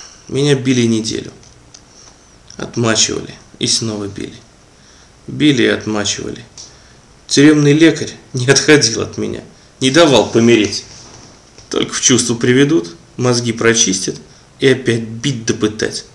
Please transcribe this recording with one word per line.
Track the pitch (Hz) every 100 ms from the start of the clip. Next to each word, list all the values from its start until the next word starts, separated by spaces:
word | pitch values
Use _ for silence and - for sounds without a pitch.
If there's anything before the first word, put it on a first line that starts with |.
| - - -
меня | 131 143
били | 135 127 123 117
неделю. | 110 113 - - - - - _ - - - - _ _ _ - -
Отмачивали | - 113 113 107 - - - - - -
и | 120
снова | - 113 104 101
били. | 98 - - - _ _ _ _ - _ _ -
Били | 131 151 127
и | 107
отмачивали. | 101 104 107 101 - - - - - - - - _ _ _ -
Тюремный | - 147 151 147
лекарь | 156 165 151 107 - -
не | 131 123
отходил | 139 - 151 - 101
от | 95 -
меня, | 104 110 - - _ -
не | 131
давал | 147 165 120 101
помереть. | 117 117 110 98 - - - - - - - _ - -
Только | - -
в | -
чувство | - 120 -
приведут, | 117 123 127 143 165 - - - -
мозги | 123 120 117
прочистят | 110 113 117 98 92 - - - - _ -
и | 135
опять | 127 120 113
бить | 110 113 143 117
да | 110
пытать. | 104 139 104 107 - -